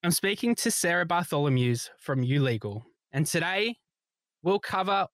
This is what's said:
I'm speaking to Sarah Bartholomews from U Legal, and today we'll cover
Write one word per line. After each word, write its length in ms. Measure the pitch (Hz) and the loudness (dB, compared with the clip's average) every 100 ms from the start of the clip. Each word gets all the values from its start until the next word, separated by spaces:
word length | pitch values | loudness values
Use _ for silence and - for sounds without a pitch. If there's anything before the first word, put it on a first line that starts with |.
I'm 80 | 170 | 0
speaking 440 | 170 196 208 233 233 | 0 0 0 0 0
to 160 | 233 | 0
Sarah 340 | - 175 175 170 | 0 0 0 2
Bartholomews 840 | 175 165 151 143 127 123 120 - - | 0 0 0 2 4 2 0 -4 -12
from 240 | - 135 | -4 -2
U 180 | 127 143 | 2 2
Legal, 440 | 131 113 107 104 - _ _ | 2 0 -4 -8 -12 _ _
and 140 | 135 156 | -4 0
today 520 | 170 170 190 220 233 _ _ _ _ _ _ | 0 0 0 -2 -4 _ _ _ _ _ _
we'll 180 | 165 196 | 0 0
cover 480 | - 196 190 196 185 | 0 -2 0 0 -2